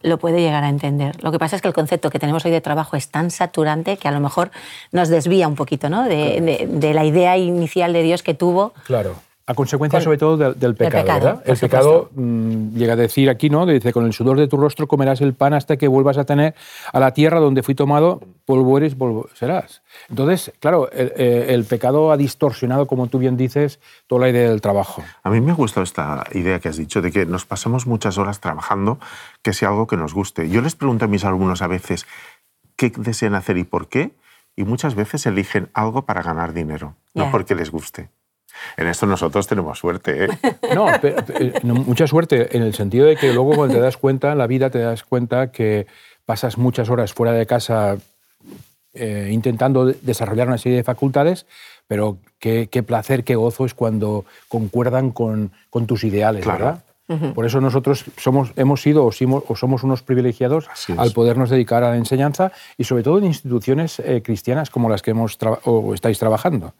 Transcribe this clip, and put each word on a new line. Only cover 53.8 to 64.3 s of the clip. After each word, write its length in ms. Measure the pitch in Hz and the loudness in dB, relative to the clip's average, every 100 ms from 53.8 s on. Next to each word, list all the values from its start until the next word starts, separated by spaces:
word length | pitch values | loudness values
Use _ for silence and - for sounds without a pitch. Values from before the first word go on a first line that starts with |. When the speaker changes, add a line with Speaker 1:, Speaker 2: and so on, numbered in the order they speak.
| 113 110 107 104 - - _ | -2 0 -2 -4 -8 -18 _
Speaker 2:
concuerdan 640 | 117 107 120 123 127 131 | -4 -2 0 0 0 -2
con, 400 | 120 113 107 101 - _ | -2 -2 -2 -4 -8 _
con 180 | 117 113 | -4 -2
tus 160 | 120 | -2
ideales, 400 | 110 101 104 107 | 0 0 0 0
Speaker 3:
Claro. 160 | 90 - 123 | -2 -2 -2
Speaker 2:
¿verdad? 180 | 170 _ _ - | -4 _ _ -8
Speaker 1:
Ujú. 260 | 160 156 | -6 -4
Speaker 2:
Por 120 | 113 117 | -2 -2
eso 140 | 135 | 0
nosotros 460 | 135 131 135 135 - - | 0 0 0 -2 -6 -6
somos, 380 | 135 135 127 - | 0 0 0 0
hemos 260 | 135 143 | 0 2
sido 240 | 147 151 120 | 2 4 2
o 60 | |
simo-, 320 | - 131 135 - | 2 0 0 -2
o 80 | 113 | -4
somos 260 | 127 127 | -2 0
unos 180 | 135 127 | 0 -2
privilegiados 680 | - 127 123 107 123 156 - | 0 0 0 0 -2 -2 -4
Speaker 3:
Así 220 | - - | -10 -6
es. 60 | 85 | 0
Speaker 2:
al 120 | 120 | 0
podernos 380 | 104 117 120 123 | 2 2 2 2
dedicar 340 | 131 113 117 | 2 2 2
a 60 | 120 | 2
la 80 | 120 | 0
enseñanza 560 | 110 131 143 147 185 - - - | 0 0 0 0 -2 -4 -12 -8
y 80 | 117 | -2
sobre 180 | 123 | 0
todo 140 | 127 190 | 2 2
en 80 | 196 | 2
instituciones, 760 | 147 135 120 131 135 165 - | -2 -2 -2 0 0 -2 -4
eh, 220 | - 123 | -4 -2
cristianas 460 | - | -2